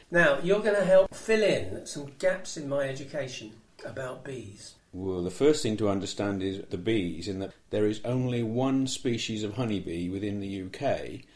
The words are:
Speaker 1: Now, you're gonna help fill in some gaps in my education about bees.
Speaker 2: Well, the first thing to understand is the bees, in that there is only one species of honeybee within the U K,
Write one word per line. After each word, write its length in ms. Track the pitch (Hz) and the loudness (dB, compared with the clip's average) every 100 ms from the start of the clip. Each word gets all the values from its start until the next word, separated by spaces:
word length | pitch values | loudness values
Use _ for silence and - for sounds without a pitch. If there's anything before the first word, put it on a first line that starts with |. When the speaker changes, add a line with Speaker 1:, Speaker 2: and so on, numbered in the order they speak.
| - | -2
Speaker 1:
Now, 300 | 170 156 135 | 4 4 4
you're 220 | 170 208 | 2 2
gonna 220 | 214 202 | 2 2
help 300 | 180 190 196 | 8 8 8
fill 300 | - - 220 | 2 0 4
in 420 | 196 127 95 113 - | 4 2 0 -8 -10
some 220 | 147 139 - | -10 -10 0
gaps 400 | 185 185 - 165 | 0 0 -6 -8
in 100 | 139 | -4
my 220 | 143 135 | -2 -2
education 640 | 135 139 151 131 - 107 - _ - - | -4 -8 -6 -6 -8 -14 -18 _ -16 -12
about 380 | 135 127 131 | -10 -10 -10
bees. 500 | 139 127 98 101 - - _ | -10 -10 -12 -16 -20 -20 _
Speaker 2:
Well, 300 | 92 95 92 | -6 -4 -2
the 80 | 87 | -2
first 320 | - 143 151 | 4 4 6
thing 160 | 117 104 | 2 2
to 120 | 104 | 2
understand 520 | 98 95 - 101 98 | 2 -2 -4 -2 0
is 220 | 95 95 - | -2 -4 -6
the 80 | 95 | -6
bees, 480 | 92 113 87 82 95 | 0 0 0 -4 -6
in 100 | 95 | -6
that 140 | 95 - - | -6 -10 -6
there 160 | 107 107 | 0 2
is 160 | 107 | 0
only 380 | 117 127 127 120 | -2 -2 0 0
one 460 | 113 117 135 135 131 | 0 0 2 2 0
species 560 | - 131 113 - 110 | 0 -2 -2 -2 -2
of 100 | 107 | -4
honeybee 560 | 101 117 98 87 85 87 | -2 0 0 -2 -4 -2
within 300 | 95 104 101 | -2 -2 -4
the 80 | 98 | -4
U 240 | 98 92 | -6 -8
K, 480 | - 139 87 64 - - | -4 -2 0 -4 -12 -16